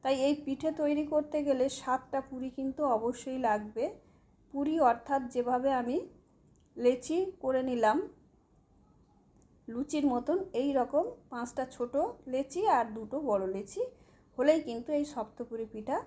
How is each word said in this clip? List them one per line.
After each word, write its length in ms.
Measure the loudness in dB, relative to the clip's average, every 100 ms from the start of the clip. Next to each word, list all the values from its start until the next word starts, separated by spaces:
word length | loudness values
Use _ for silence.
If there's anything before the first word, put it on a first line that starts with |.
| 2
তাই 100 | 4 4
এই 80 | 2
পিঠে 260 | 0 -2 -2 0
তৈরি 220 | 2 2 2
করতে 240 | 0 2 -2 2
গেলে 180 | 2 2 0
সাতটা 380 | -2 -2 0 -6 -4
পুরি 200 | -8 -8 -4
কিন্তু 240 | -4 0 2 2
অবশ্যই 420 | 0 -4 -6 -2 2
লাগবে। 380 | 2 -2 -4 -4 -4 -20 _ _ _ _
পুরি 220 | -4 0 4 4
অর্থাৎ 320 | 4 0 -2 -2
যেভাবে 360 | -2 0 2 2 0
আমি 160 | 0 -2 -4 -16 _ _ _ _ _ 2
লেচি 400 | 2 2 0 -2 -2 -4
করে 180 | 0 0 0
নিলাম 280 | 4 4 4 -2 -10 _ _ _ _ _ _ _ _ _ _ _ _ _ _ -10
লুচির 380 | -6 -4 2 2
মতন, 240 | 2 0 -2 -2 -2
এই 80 | 0 2
রকম 240 | 2 0 0 -6 -12
পাঁচটা 320 | -8 -6 -6 -6 -6
ছোট 180 | -4 0 0 -4 -6
লেচি 280 | -4 -2 -2 2 2
আর 80 | 2 -4
দুটো 200 | -6 -4 0
বড় 140 | 0 0 -4
লেচি 260 | -6 -6 -6 -6 -20 -20 _ 0
হলেই 220 | 4 4 2
কিন্তু 220 | -8 -2 -2
এই 60 | -2
শক্তপুরি 520 | -4 -8 -8 -10 -8 -8
পিঠা 240 | -8 -4 -4